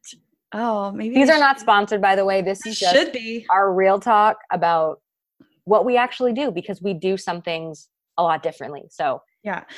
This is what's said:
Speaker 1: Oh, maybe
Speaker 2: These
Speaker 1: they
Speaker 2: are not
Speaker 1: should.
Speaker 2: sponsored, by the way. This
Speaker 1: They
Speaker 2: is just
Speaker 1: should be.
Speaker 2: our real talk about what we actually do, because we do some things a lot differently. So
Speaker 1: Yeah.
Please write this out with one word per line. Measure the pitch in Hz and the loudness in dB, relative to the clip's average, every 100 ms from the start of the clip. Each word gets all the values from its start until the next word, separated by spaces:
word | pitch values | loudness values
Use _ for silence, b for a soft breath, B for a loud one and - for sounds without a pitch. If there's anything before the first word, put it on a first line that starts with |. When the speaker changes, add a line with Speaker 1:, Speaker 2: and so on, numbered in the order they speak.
| - - _ _ _ | -18 -20 _ _ _
Speaker 1:
Oh, | 208 233 214 202 | -6 -4 -4 -4
maybe | 208 214 262 | -6 0 4
Speaker 2:
These | 277 | 4
Speaker 1:
they | |
Speaker 2:
are | 311 | 6
not | 277 262 | 4 2
Speaker 1:
should. | |
Speaker 2:
sponsored, | 220 208 208 214 | 2 2 2 0
by | 196 196 | 2 2
the | 196 | 2
way. | 196 | 0
This | 190 196 | -2 -4
Speaker 1:
They | 220 | -8
Speaker 2:
is | 214 | -2
just | 185 180 | 2 2
Speaker 1:
should | 349 | 2
be. | 254 226 226 220 | -4 -8 -8 -2
Speaker 2:
our | 185 196 | 2 2
real | 185 190 196 | 2 2 2
talk | - 214 208 - - | 2 4 4 0 -4
about | 180 170 170 160 - _ _ _ _ _ _ - | -2 0 0 0 -4 _ _ _ _ _ _ 0
what | 214 208 | 2 2
we | 240 | 0
actually | 247 - 247 | 0 -2 -4
do, | 233 285 | -2 -4
because | 180 180 185 | -6 -8 -8
we | 190 | -6
do | 175 185 190 | -4 -4 -4
some | - 175 | -6 -8
things | 170 165 160 156 _ _ _ - | -6 -8 -8 -14 _ _ _ -2
a | |
lot | 170 160 | 0 0
differently. | 160 156 131 147 - | -4 -8 -12 -14 -14
So | - 151 143 _ _ 208 | -6 -4 -6 _ _ -10
Speaker 1:
Yeah. | 180 - | -10 -12